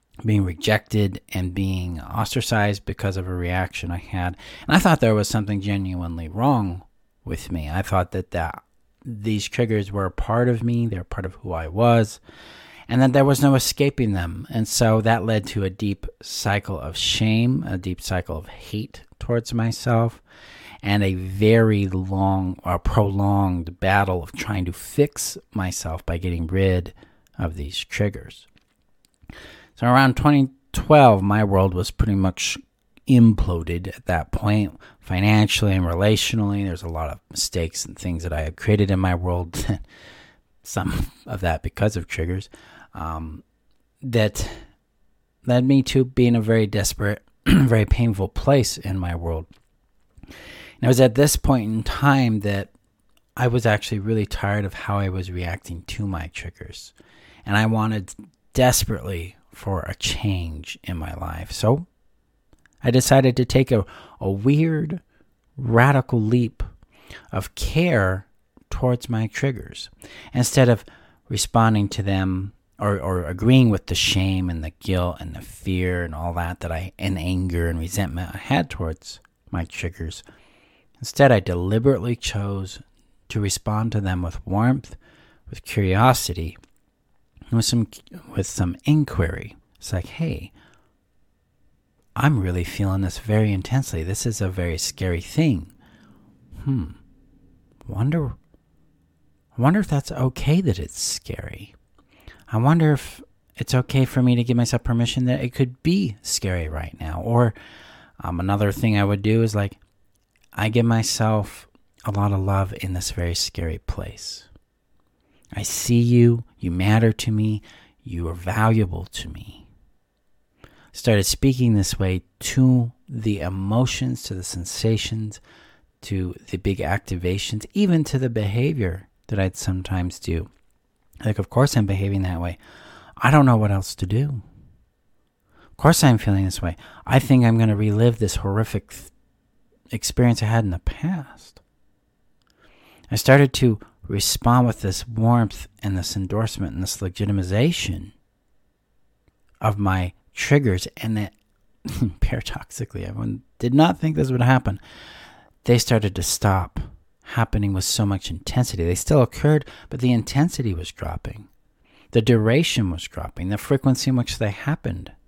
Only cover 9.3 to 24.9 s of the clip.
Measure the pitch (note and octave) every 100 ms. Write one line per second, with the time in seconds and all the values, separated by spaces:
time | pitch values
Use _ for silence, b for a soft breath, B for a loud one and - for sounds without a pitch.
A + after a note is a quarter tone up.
9.3 | G#2+ - - A#2 G#2+ G2 G2+ F#2+ - -
10.3 | A2+ B2 A#2 A#2 A#2+ A#2 F#2+ F2 - F2+
11.3 | - F2+ E2 D#2+ F2+ A#2+ A#2 A2 - B
12.3 | B B B B B - B2 C3 C#3 C3+
13.3 | C#3 C#3+ C3+ - - C#3+ C3+ A2+ G2 E2+
14.3 | E2+ - A2+ A2 - A2+ A2 A2 A2+ A2
15.3 | G#2+ F2 G#2+ F#2+ F#2+ G#2 G2 - - -
16.3 | - G#2+ G2+ - F2+ C#2+ - - - G#2+
17.3 | A2 A#2+ C3 - F#2 F#2 F2 - F#2 E2+
18.3 | D#2 - - - G#2+ A2 - - - -
19.3 | A#2 A2+ A#2 A2+ - - A2+ A#2 - B
20.3 | B B B B B G2+ G#2 G2 F#2 F#2
21.3 | G2 G#2+ A2+ A2+ G#2 G2 F#2+ F#2 F#2+ G2
22.3 | F#2+ F#2 F2+ F2+ F2+ - A2+ G2+ G2 G2+
23.3 | G2+ G2 F2+ E2 E2+ F#2+ G2 F#2+ F2+ D#2
24.3 | - - G#2 F2+ - -